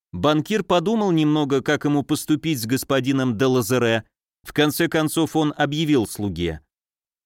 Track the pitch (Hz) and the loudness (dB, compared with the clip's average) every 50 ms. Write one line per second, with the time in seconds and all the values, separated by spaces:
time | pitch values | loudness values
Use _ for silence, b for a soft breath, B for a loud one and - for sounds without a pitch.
0 | _ _ - 90 90 143 151 156 147 - 208 220 175 - 180 180 160 202 226 220 | _ _ -8 -2 0 2 2 2 0 -2 -2 -2 0 0 0 0 2 0 0 0
1 | 208 196 170 160 151 151 151 151 147 135 139 135 - - 147 143 - 147 147 143 | 0 2 2 2 2 2 2 0 0 0 0 -2 0 0 -2 0 0 0 0 0
2 | 131 - 151 - - - 156 147 - 165 156 117 110 110 135 127 - - 139 135 | 0 -2 -4 -2 -2 -2 -2 -2 0 -2 -4 -4 -2 -2 -2 -2 -2 0 -2 0
3 | 123 139 135 135 131 127 113 95 135 131 127 127 117 - 127 123 120 113 113 110 | 0 0 0 0 0 0 0 0 2 2 2 2 2 2 0 2 2 2 0 0
4 | - _ _ _ _ _ _ _ - - - 147 147 151 - - 170 156 - 160 | -4 _ _ _ _ _ _ _ -18 -6 0 0 0 2 2 0 0 0 0 0
5 | 156 151 - 160 160 - - 156 151 147 - - 147 143 147 156 165 147 147 123 | 0 0 0 0 -2 0 0 0 0 0 0 0 -2 -2 0 -2 0 2 2 2
6 | 104 - - - 104 101 85 82 87 82 80 78 _ _ _ _ _ _ _ _ | 2 0 -4 -6 -6 -4 -4 -4 -4 -4 -4 -6 _ _ _ _ _ _ _ _
7 | _ _ _ _ _ | _ _ _ _ _